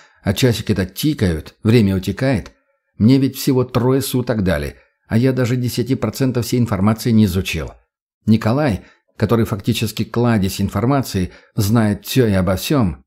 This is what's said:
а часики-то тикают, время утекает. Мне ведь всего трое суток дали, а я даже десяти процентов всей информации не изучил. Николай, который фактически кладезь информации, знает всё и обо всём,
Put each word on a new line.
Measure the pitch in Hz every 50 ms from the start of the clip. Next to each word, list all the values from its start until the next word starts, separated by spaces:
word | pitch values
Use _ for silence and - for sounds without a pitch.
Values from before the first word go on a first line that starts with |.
| - _ _ _ _
а | 87 -
часики-то | - - 127 113 - - - - - 95
тикают, | - - - - 147 147 143 110 90 82 78 - - - _ _
время | 110 110 123 107 98 95
утекает. | 95 92 - 98 - 131 135 135 95 - - _ _ _ _ _ _ _ _ _ _
Мне | 101 117 131 135
ведь | 135 131 131 -
всего | - - 135 127 127
трое | 127 - 123 113 127 131 139
суток | 131 - - 127 123 - 123 110 98
дали, | 90 85 73 71 69 - - _ _ _ _ _ _
а | - 113
я | 120 131 127
даже | 131 127 110 127
десяти | 127 123 120 - - 117 120 135
процентов | - - 107 - - 135 131 120 123 113
всей | - - 123
информации | 120 117 107 92 95 110 107 107 - 127
не | 113 110 107
изучил. | 101 85 95 90 - - 82 71 60 - _ _ _ _ _ _ _ _ _ _
Николай, | - 110 110 - 107 117 139 156 143 101 85 - - _ _ _ _ _ _
который | 113 95 117 113 107
фактически | - - 98 - - 110 - 120 104 - - 110
кладезь | - - 117 120 120 117 107 92 95 95 -
информации, | 98 98 - 101 101 123 143 139 120 - - 101 90 87 - - _ _ _
знает | - 104 98 110 120 110 104 101 95 -
всё | - - 135 123 110
и | 98
обо | 95 92 90 95
всём, | 90 - - 160 143 123 90 73 - _